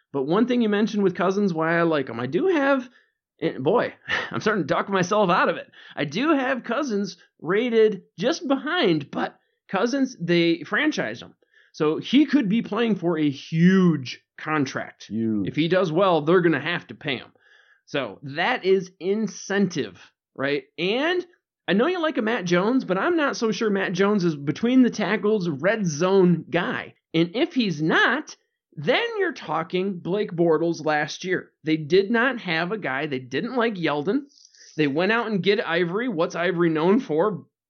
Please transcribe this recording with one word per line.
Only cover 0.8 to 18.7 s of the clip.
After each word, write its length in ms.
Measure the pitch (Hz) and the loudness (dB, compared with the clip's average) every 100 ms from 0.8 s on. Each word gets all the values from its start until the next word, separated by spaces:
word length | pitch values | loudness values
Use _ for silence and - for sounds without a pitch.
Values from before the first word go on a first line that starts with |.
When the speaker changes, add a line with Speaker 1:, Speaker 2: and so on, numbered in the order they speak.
| 214 202 | 0 2
Speaker 1:
with 120 | 190 185 | 0 2
Cousins, 380 | 180 196 202 | 0 2 0
why 240 | 160 160 170 | 0 0 2
I 40 | |
like 240 | 170 151 131 | 2 0 -2
him, 120 | 113 | -6
I 80 | 127 | -4
do 200 | 175 381 | 0 0
have, 400 | 311 269 277 240 _ _ _ _ - | 2 2 0 -2 _ _ _ _ -4
and 220 | 160 101 | -4 -2
boy, 300 | 139 233 107 - - | 0 0 0 -6 -6
<laughs> 180 | - - | -6 -4
I'm 80 | - | -4
starting 260 | 214 214 139 | -2 -2 0
to 80 | |
talk 140 | 175 196 | -2 0
myself 400 | 190 175 214 180 | 0 2 2 2
out 200 | 202 254 | 2 2
of 80 | 147 | -2
it. 120 | - - - - | -10 -20 -16 -8
I 100 | 147 | -6
do 240 | 170 302 | -2 0
have 340 | 277 269 254 | 0 0 -4
Cousins 540 | - 240 285 202 190 - _ _ | -4 -4 -2 -4 -4 -10 _ _
rated 600 | 147 208 247 226 214 185 _ - | -2 -2 2 4 4 2 _ -4
just 300 | 233 330 294 | -2 -2 -2
behind, 640 | 269 294 359 214 151 139 | -2 -2 0 2 0 -2
but 260 | 247 - - _ _ - | -6 -6 -8 _ _ -4
Cousins, 480 | 190 233 277 262 - | -2 0 0 -2 -4
they 380 | 170 170 170 165 | 0 2 2 0
franchised 640 | 147 214 302 202 117 113 | -2 -2 0 -2 -6 -8
him. 140 | - _ _ _ _ | -14 _ _ _ _
So 240 | - 151 165 | -2 0 0
he 280 | - 254 302 | 2 4 6
could 220 | 294 202 | 4 2
be 140 | 226 | 0
playing 340 | - 208 226 185 | -2 -2 0 0
for 220 | 170 160 | 0 0
a 120 | 147 | 0
huge 920 | 135 - 160 175 190 180 143 120 - _ - | -2 -4 4 6 6 4 2 -4 -14 _ -14
contract. 680 | 156 156 131 120 - - - | -4 -2 0 -4 -10 -14 -8
Speaker 2:
Huge. 400 | 110 113 104 98 | -4 -2 -2 -2
Speaker 1:
If 60 | 147 | -2
he 100 | 165 | 0
does 240 | 185 175 | 2 2
well, 300 | 160 190 160 | 2 2 2
they're 200 | 147 185 | 4 4
gonna 200 | 170 139 | 4 0
have 260 | 170 170 - | -2 -6 -8
to 80 | 107 | -12
pay 220 | 147 117 | -8 -8
him. 160 | - _ _ _ _ _ _ | -10 _ _ _ _ _ _
So 320 | 143 113 95 | -6 -6 -10
that 420 | 135 147 202 254 | -12 -4 -2 -2
is 260 | 185 | 2